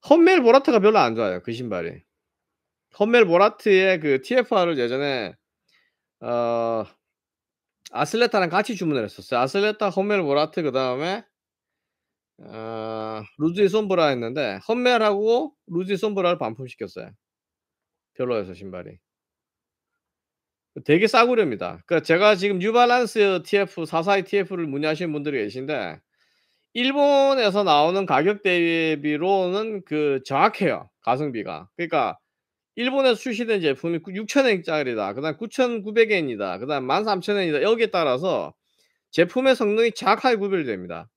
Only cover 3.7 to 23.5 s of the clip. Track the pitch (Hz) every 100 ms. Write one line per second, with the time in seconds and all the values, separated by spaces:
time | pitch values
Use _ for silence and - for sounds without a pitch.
3.7 | 190 190 185 151 135 - 254 240 214 175
4.7 | 151 120 127 143 131 101 - _ _ _
5.7 | _ _ _ _ _ 117 120 117 117 117
6.7 | 113 107 _ _ _ _ _ _ _ _
7.7 | _ - - 143 220 240 220 180 175 208
8.7 | 202 175 139 104 - - 123 131 196 208
9.7 | 208 202 185 196 208 156 139 156 - 151
10.7 | 127 131 127 160 208 - _ _ _ _
11.7 | _ _ _ _ _ _ _ - 110 110
12.7 | 113 110 110 110 110 104 - 156 175 202
13.7 | 208 214 185 156 131 117 139 127 98 -
14.7 | 233 247 240 214 202 214 240 302 _ _
15.7 | 170 185 196 214 202 175 175 120 110 127
16.7 | - 101 - 57 104 _ _ _ _ _
17.7 | _ _ _ _ _ 127 117 95 87 98
18.7 | 90 92 101 _ _ _ _ _ _ _
19.7 | _ _ _ _ _ _ _ _ _ _
20.7 | - - 156 214 233 240 240 175 104 87
21.7 | 87 _ 170 151 165 208 202 202 190 196
22.7 | 233 247 247 233 226 202 185 -